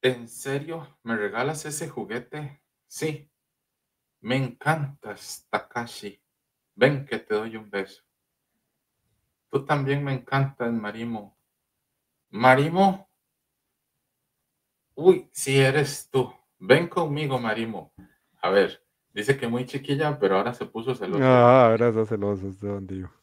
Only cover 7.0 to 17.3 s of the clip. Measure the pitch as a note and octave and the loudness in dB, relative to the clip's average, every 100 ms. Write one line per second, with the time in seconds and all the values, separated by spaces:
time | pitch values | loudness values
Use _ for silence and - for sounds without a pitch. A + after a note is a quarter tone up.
7 | - A2+ - G#2+ A2+ A2 G#2+ G2 F#2+ - | -4 -8 -4 -4 -4 -12 -8 -8 -8 -14
8 | _ _ _ _ _ _ _ _ _ _ | _ _ _ _ _ _ _ _ _ _
9 | _ _ _ _ _ C#3 - D3 C3+ C#3 | _ _ _ _ _ -6 -2 -2 0 -2
10 | C#3+ C3 - C#3 C3+ - A#2 A#2 G#2 A2 | -2 -6 -2 -2 -2 -2 -4 -4 -6 -8
11 | A#2 A2 G2+ _ _ _ _ _ _ _ | -8 -8 -10 _ _ _ _ _ _ _
12 | _ _ _ G2 B2+ C3 D3+ E3+ G3 F#3+ | _ _ _ 2 4 6 4 4 2 2
13 | - _ _ _ _ _ _ _ _ _ | -12 _ _ _ _ _ _ _ _ _
14 | _ _ _ _ _ _ _ _ _ - | _ _ _ _ _ _ _ _ _ 4
15 | F3 F3+ - - C3+ C3+ C3+ C#3+ C#3 - | 6 6 0 -10 2 4 4 4 -2 -6
16 | - C3+ A#2+ - _ _ F#3+ D3+ F3 F#3 | -4 -2 -2 -6 _ _ 4 4 6 -2
17 | D#3+ D3 D3+ | -2 -2 -2